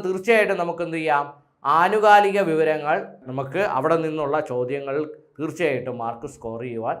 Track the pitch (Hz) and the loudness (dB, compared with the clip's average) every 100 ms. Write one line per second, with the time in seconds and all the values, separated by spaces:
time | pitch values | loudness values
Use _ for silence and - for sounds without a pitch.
0 | 185 185 190 226 196 185 170 170 165 160 | -4 -4 2 4 4 0 -2 -4 -4 -4
1 | 156 143 143 - _ _ 135 156 180 214 | 0 0 0 -10 _ _ 2 4 4 4
2 | 208 208 196 196 175 156 156 156 147 170 | 8 8 6 2 0 2 2 0 0 -2
3 | - - 131 131 135 160 202 131 156 165 | -4 -16 -10 -8 -6 -2 -2 0 2 0
4 | 160 156 143 151 151 123 123 139 139 139 | 0 -4 -2 -2 -2 -4 -4 -6 -4 -6
5 | 151 - _ - 156 - 160 127 127 120 | -6 -10 _ -10 -8 -2 -2 -2 -4 -6
6 | 117 117 139 - 113 113 127 117 113 165 | -8 -8 -12 -12 -12 -10 -10 -6 -6 -6